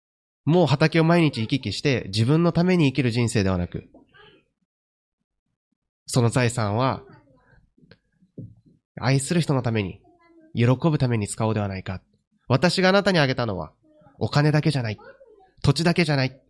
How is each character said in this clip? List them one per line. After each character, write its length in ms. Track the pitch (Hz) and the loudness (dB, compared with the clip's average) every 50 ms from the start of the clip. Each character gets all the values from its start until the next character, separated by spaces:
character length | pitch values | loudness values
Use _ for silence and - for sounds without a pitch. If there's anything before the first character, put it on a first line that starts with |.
| _ _ _ _ _ _ _ _ _ | _ _ _ _ _ _ _ _ _
も 200 | 139 160 180 170 | 2 4 4 4
う 20 | |
畑 340 | 127 147 - 156 156 - 165 | 4 4 2 2 2 2 2
を 40 | 160 | 4
毎 180 | 160 170 175 | 4 4 4
日 180 | 165 147 - 113 | 4 2 0 -2
行 80 | 110 107 | -4 -2
き 120 | 139 123 | -4 -4
来 120 | - 107 | -4 -6
し 100 | 98 - | -8 -4
て、 220 | - 147 131 101 - | -2 -2 -2 -2 -4
自 180 | 92 95 107 113 | -6 -2 -2 0
分 180 | 120 151 165 | 2 2 2
の 100 | 170 170 | 2 0
た 120 | - 165 175 | 0 0 0
め 120 | 180 185 | 2 2
に 100 | 175 151 | 4 2
生 60 | 135 | 2
き 100 | 131 - | 2 0
る 80 | 127 123 | -2 -2
人 180 | 110 123 120 113 | 0 0 -2 0
生 160 | - 113 95 | 0 0 0
で 60 | 95 | 0
は 80 | 92 90 | 0 -2
な 100 | 87 - | -4 -6
く、 200 | - - - - _ - _ _ _ _ - - _ _ _ _ _ _ _ _ _ _ _ _ _ _ _ _ _ _ _ _ _ _ _ _ _ _ _ _ _ _ _ _ _ _ _ | -8 -12 -14 -14 _ -20 _ _ _ _ -20 -20 _ _ _ _ _ _ _ _ _ _ _ _ _ _ _ _ _ _ _ _ _ _ _ _ _ _ _ _ _ _ _ _ _ _ _
そ 160 | - - 131 | -4 0 0
の 80 | 120 117 | 0 2
財 200 | - 135 123 117 | 2 0 0 0
産 260 | - 120 110 101 101 | -2 -2 -4 -2 -2
は、 260 | 113 131 131 101 - - - - - _ _ _ _ _ _ _ _ _ _ _ _ _ _ - _ _ _ _ _ _ _ _ - - - - _ _ _ _ _ _ _ _ - | -2 -2 -2 -4 -6 -10 -18 -20 -20 _ _ _ _ _ _ _ _ _ _ _ _ _ _ -20 _ _ _ _ _ _ _ _ -20 -20 -20 -20 _ _ _ _ _ _ _ _ -6
愛 220 | - 123 135 135 | -2 0 0 0
す 140 | 135 - 170 | 0 -2 -2
る 60 | 175 | -2
人 140 | 156 - 143 | 0 0 -2
の 80 | 131 | -2
た 100 | 120 123 | -2 -2
め 100 | 113 110 | -2 -2
に、 180 | 101 87 - - _ _ _ _ _ _ _ - - _ - | -2 -4 -8 -14 _ _ _ _ _ _ _ -20 -20 _ -2
喜 120 | 110 117 120 131 127 - 165 | 0 2 2 2 2 0 0
ぶ 100 | 151 151 | 0 0
た 100 | 143 120 | 0 -2
め 100 | 117 110 | 0 -2
に 100 | 104 - | -4 -6
使 180 | - - 113 | -4 -4 -2
お 40 | 110 | -2
う 40 | 110 | -2
で 60 | 107 | -2
は 80 | 104 98 | -4 -4
な 80 | 95 | -6
い 60 | 92 | -8
か。 180 | - - 95 92 - _ _ _ _ _ _ _ _ - | -10 -10 -12 -12 -14 _ _ _ _ _ _ _ _ -2
私 320 | 127 - - 175 - 190 | 0 2 2 0 2 2
が 80 | 180 185 | 2 4
あ 40 | |
な 100 | 190 202 | 4 4
た 100 | 190 202 | 2 2
に 60 | 190 165 | 2 2
あ 80 | 143 | 2
げ 80 | 131 131 | 2 0
た 100 | 131 123 | -2 -4
の 140 | 110 95 87 | -4 -4 -6
は、 140 | 78 73 - _ _ _ _ _ _ - _ - | -8 -12 -14 _ _ _ _ _ _ -20 _ -6
お 100 | - 107 | -6 -2
金 240 | - 147 147 151 | 0 2 2 2
だ 100 | 147 151 | 2 2
け 80 | 143 160 | 0 0
じ 80 | 143 135 | -2 -2
ゃ 40 | |
な 80 | 117 107 | -4 -6
い。 80 | 104 - - - - _ - _ - _ _ _ _ _ | -8 -10 -14 -20 -20 _ -20 _ -20 _ _ _ _ _
土 120 | - 147 139 | 0 0 0
地 100 | - 165 | 2 0
だ 100 | 175 170 | 0 2
け 100 | 180 170 | 2 0
じ 80 | 151 | 0
ゃ 40 | 147 | 0
な 80 | 135 131 | 0 -2
い。 160 | 131 - - _ _ | -2 -6 -10 _ _